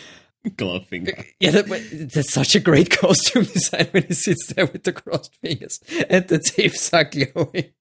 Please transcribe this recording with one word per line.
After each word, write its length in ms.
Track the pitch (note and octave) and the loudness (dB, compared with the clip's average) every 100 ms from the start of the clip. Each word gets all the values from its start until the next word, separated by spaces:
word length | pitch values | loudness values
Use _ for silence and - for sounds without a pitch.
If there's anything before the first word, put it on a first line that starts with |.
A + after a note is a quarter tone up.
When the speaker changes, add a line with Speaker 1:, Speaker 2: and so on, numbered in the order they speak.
| - - _ _ A3+ | -16 -20 _ _ -12
Speaker 1:
Glowfinger. 800 | - G2 F2+ - F2+ F#2 - - - | -6 -6 -6 -8 -8 -6 -8 -10 -2
Speaker 2:
Yeah, 120 | F3+ | 2
that, 180 | F#3 G3+ | 4 2
but 120 | F#3 A2+ D#3 D3 | -4 -10 -12 -6
that's 180 | D#3 C3+ | -2 0
such 200 | C#3+ C3+ G3 | 0 2 2
a 40 | |
great 300 | D#3+ D3 E3+ | 6 6 6
<laughs> 100 | - | 4
costume 460 | F3+ F#3 - B3+ G3+ | 4 4 4 2 0
design 420 | F3+ - E3+ E3+ | 0 -2 0 0
when 120 | G3 | 0
he 100 | - | 0
sits 400 | F3 - E3 - | -2 0 -2 -2
there 120 | - F3+ | -2 -2
with 180 | - | -2
the 100 | - | -6
crossed 400 | - - - - _ | -6 -6 -8 -8 _
fingers 380 | - D3 - - - E4 - | -8 -8 -8 -14 -8 -6 2
and 180 | F#3 F3+ | 2 2
the 100 | D#3+ | 0
tips 540 | - - F3 - - | 0 0 -2 0 0
are 100 | E3+ D#3 | 0 0
glowing. 680 | D3 C3 E3+ D3 - D3 _ | -2 -4 -2 -4 -4 -8 _